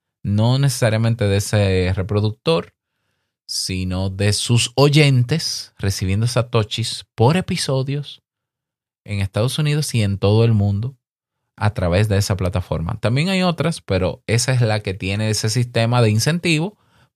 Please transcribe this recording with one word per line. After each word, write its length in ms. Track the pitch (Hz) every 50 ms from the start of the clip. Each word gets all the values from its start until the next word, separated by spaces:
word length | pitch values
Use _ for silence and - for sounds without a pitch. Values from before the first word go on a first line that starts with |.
| _ _ _ _
no 360 | - 98 101 104 110 120 127 135
necesariamente 640 | 139 139 123 - 123 110 110 110 117 113 113 - 104
de 140 | 101 98 101
ese 540 | 101 - - 104 101 98 92 92 90 90 92
reproductor, 800 | 98 95 107 104 104 104 110 110 _ - 160 165 170 - - _ _ _ _ _ _ _ _ _ _ _ _ _ _ _
sino 640 | - - - - - 95 92 92 92 92 92 95 98
de 240 | 95 95 101 104 104
sus 380 | - - - 120 117 - - -
oyentes 960 | - 139 143 139 156 147 143 135 123 123 123 156 165 - - - - - - _ -
recibiendo 480 | - 98 95 - 95 92 98 107 113
satoshis 800 | 120 - 127 113 - - 117 107 - - - 113 - - - - _ -
por 240 | - 113 131 165 185
episodios 840 | 180 - 190 165 - - 135 135 131 139 139 147 139 - - - _ _ _ _ _ _ _ _ _ _ _ _ _ _ _ _ _
en 160 | - 104 98
Estados 380 | 98 98 - 107 110 135 - -
Unidos 360 | 151 147 147 156 143 - -
y 80 | 117
en 160 | 104 98 98 95
todo 260 | - 98 107 110 117
el 80 | 117
mundo 460 | 113 104 101 101 101 98 113 131 - _ _ _ _ _ _ _ _ _ _ _ _
a 160 | - 104 107
través 380 | - - 92 85 87 98 107 104
de 80 | 98 98
esa 180 | 101 - 101
plataforma. 640 | 90 92 90 87 92 - - - 78 82 85 - -
También 300 | - 104 120 139 160 190
hay 120 | 190 185
otras, 380 | 185 180 165 - - 165 160 -
pero 420 | - - 98 92 92 82 - - -
esa 260 | - 107 117 - -
es 80 | 127 123
la 200 | 123 107 107 107
que 120 | - 101
tiene 380 | 95 98 92 95 98 107 110 110
ese 180 | 107 - - 110
sistema 540 | - 127 120 123 - 120 113 117 123 123
de 80 | 117 110
incentivo 640 | 107 110 - 151 165 175 - 175 160 151 165 208 - _ _ _ _ _ _ _ _